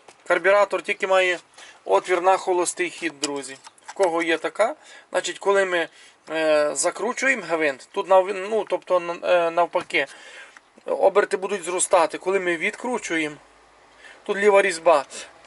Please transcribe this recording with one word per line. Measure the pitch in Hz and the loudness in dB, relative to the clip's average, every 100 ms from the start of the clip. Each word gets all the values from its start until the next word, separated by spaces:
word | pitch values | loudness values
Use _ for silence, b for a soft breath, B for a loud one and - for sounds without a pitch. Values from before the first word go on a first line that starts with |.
| - _ - | -20 _ -2
карбюратор | 175 175 202 202 185 | 0 4 4 4 0
тільки | 160 202 190 | -6 -6 0
має | 190 185 175 - B B B | 2 2 -2 -8 B B B
отвір | - 190 190 180 | 0 0 2 0
на | 180 185 | 2 2
холостий | 190 180 175 - 180 | 2 0 -2 -4 -6
хід, | - 165 143 | -6 -10 -6
друзі. | 143 143 135 135 - - - | -6 -6 -10 -16 -20 -20 -12
В | |
кого | - 190 165 | -2 -2 0
є | 165 160 | -2 -2
така, | 165 - 220 311 B B B | -2 -2 -2 -4 B B B
значить, | 185 175 165 | -6 -6 -4
коли | 196 196 | 0 0
ми, | 190 175 156 B B B - | 0 -2 -4 B B B -8
е, | 160 156 151 147 | -2 2 2 2
закручуємо | 147 175 - 202 240 262 254 165 | -2 -4 -2 -4 -2 0 -2 -2
гвинт, | 165 156 131 - | -2 -2 -4 -8
тут | - 165 | -8 4
нав-, | 190 185 | 4 4
ну, | 196 196 220 | -2 -4 -4
тобто, | 175 180 - 180 170 170 | -2 -6 -2 -2 -2 -4
е, | - 180 170 | 0 2 2
навпаки, | 165 170 180 160 165 139 B B B B B _ _ - | 0 0 -2 -2 -2 -4 B B B B B _ _ -6
оберти | - 190 185 196 196 | 2 4 4 0 -2
будуть | 185 202 | -4 -6
зростати. | 165 180 - 185 156 156 | -6 -4 2 2 2 -2
Коли | 185 196 | -2 -2
ми | 180 170 | -2 -2
відкручуємо, | 190 - 247 240 - 165 151 147 _ _ _ _ _ B B B | -4 -6 -6 -6 -4 -4 -4 -8 _ _ _ _ _ B B B
тут | - 202 | -8 0
ліва | 208 196 | 4 4
різьба, | 196 165 165 151 147 - - - | 4 2 4 4 2 -10 -18 -20